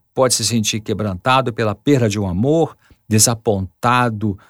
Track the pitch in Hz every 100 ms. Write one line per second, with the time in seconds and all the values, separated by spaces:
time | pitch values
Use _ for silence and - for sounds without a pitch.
0 | _ - 127 - 110 117 107 110 - 101
1 | 107 90 131 131 123 113 110 98 - 139
2 | 113 104 98 87 131 165 151 - _ _
3 | - 107 123 113 - 101 92 _ 120 123
4 | 123 107 107 95